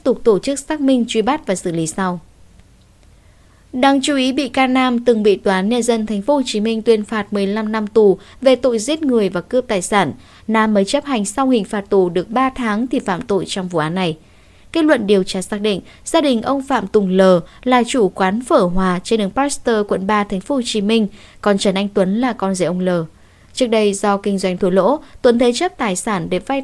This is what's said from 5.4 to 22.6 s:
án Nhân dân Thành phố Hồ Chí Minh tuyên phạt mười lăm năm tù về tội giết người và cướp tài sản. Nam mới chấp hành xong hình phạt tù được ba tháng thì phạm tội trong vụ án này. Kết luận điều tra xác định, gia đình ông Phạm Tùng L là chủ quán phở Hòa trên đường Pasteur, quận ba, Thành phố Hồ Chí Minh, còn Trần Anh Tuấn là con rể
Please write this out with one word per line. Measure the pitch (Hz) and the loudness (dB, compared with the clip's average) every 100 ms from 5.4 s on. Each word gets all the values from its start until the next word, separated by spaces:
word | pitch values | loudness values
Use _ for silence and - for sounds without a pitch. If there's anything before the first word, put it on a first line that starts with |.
| 202 185 | 2 0
án | 196 | 0
Nhân | 240 | 0
dân | 233 233 214 | 0 0 -2
Thành | 208 | -4
phố | 196 294 | 0 0
Hồ | 254 | 0
Chí | 214 | -2
Minh | 214 226 | -2 -2
tuyên | 214 220 | 0 0
phạt | 208 220 208 | 0 -6 -4
mười | 202 196 | -2 -2
lăm | 208 214 | -2 -4
năm | 220 208 | -4 0
tù | 226 208 185 - - | 4 4 4 -4 -2
về | 269 254 | 2 2
tội | 254 226 | 2 -2
giết | 226 311 | -2 -2
người | 302 240 190 | 0 0 0
và | 180 | -2
cướp | - 254 254 | -4 -4 -2
tài | 202 | -4
sản. | - 208 156 - - - - | 0 0 0 -4 -16 -14 -2
Nam | 220 220 | 0 2
mới | 208 196 | 2 2
chấp | 285 285 | -2 -2
hành | 254 196 | -4 -4
xong | - 269 | -2 0
hình | 247 190 | 0 0
phạt | 214 196 | -6 0
tù | 196 180 | 2 2
được | 175 170 | -2 -4
ba | 233 262 | -2 -2
tháng | 254 226 208 247 | -2 -4 -2 -2
thì | 277 | -4
phạm | - 170 | -2 -6
tội | - 190 160 | -2 -2 -2
trong | 196 180 | -6 -4
vụ | 175 | -4
án | 151 180 | -2 -2
này. | 180 156 - - - - - | -4 -4 -12 -20 -20 -20 -6
Kết | 330 311 | 0 2
luận | 269 202 | 2 2
điều | 202 | 2
tra | 185 190 | 0 -6
xác | - 208 | -8 -4
định, | 208 190 - - - | -4 -4 -8 -18 -2
gia | 330 | 0
đình | 294 233 | 2 0
ông | - 277 | -2 -4
Phạm | 269 254 196 | -2 -4 0
Tùng | 214 190 185 | 0 2 4
L | 190 180 160 - | 4 4 0 -8
là | 247 254 233 | 0 0 2
chủ | 269 190 | 0 0
quán | 185 190 214 | 0 -2 -2
phở | 262 302 | 0 2
Hòa | 180 175 185 180 | 2 2 0 -2
trên | - 226 | -2 -2
đường | 190 - | -2 -2
Pasteur, | 277 285 - 220 208 | -2 -2 -2 -2 0
quận | 190 190 | -2 0
ba, | 214 | -2
Thành | 202 190 | -2 -6
phố | - 277 | -4 -4
Hồ | 240 | -2
Chí | 220 | -2
Minh, | 196 226 202 - - - | 0 0 0 -6 -20 -4
còn | 208 202 | 0 2
Trần | 208 190 | 0 0
Anh | 202 | -2
Tuấn | 202 185 208 | 0 0 0
là | 254 | -2
con | 226 190 | -2 -4
rể | 190 | -2